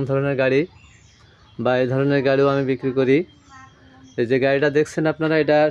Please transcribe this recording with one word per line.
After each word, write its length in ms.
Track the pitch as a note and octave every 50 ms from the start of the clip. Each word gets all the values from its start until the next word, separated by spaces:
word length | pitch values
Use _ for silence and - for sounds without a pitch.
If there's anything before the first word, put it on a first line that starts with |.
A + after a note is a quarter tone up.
| C#3
ধরনের 300 | C3 C#3 C#3 C#3 C#3+ C#3 B2+
গাড়ি, 240 | C3 C3 C3 C#3 E3 - - - - - - - _ _ _ _ _ - _ _ _ _ - -
বা 120 | A#2 A#2+ B2+ B2+
এই 100 | C3 B2
ধরনের 340 | C3 C3+ C#3 C#3+ C#3+ C#3+ B2
গাড়িও 240 | C#3 C3+ C3+ C#3 C#3
আমি 160 | C#3 C#3 C#3
বিক্রি 260 | C3 C3+ B2+ - C3+
করি। 260 | B2 C3 C3 B2 C3+ D#3 F#3 - - _ _ - - - - - - _ - - - - - - - -
এই 80 | B2
যে 120 | A2 C3 C3
গাড়িটা 300 | B2+ C#3 C#3 C#3 C#3+ D3
দেখছেন 340 | C#3 D3+ D#3 - - - D#3 D#3
আপনারা, 280 | D3+ D3+ D#3+ D#3 D#3+ D#3
এটা 180 | D3+ C#3+ D3+ D3+ D3+ D3+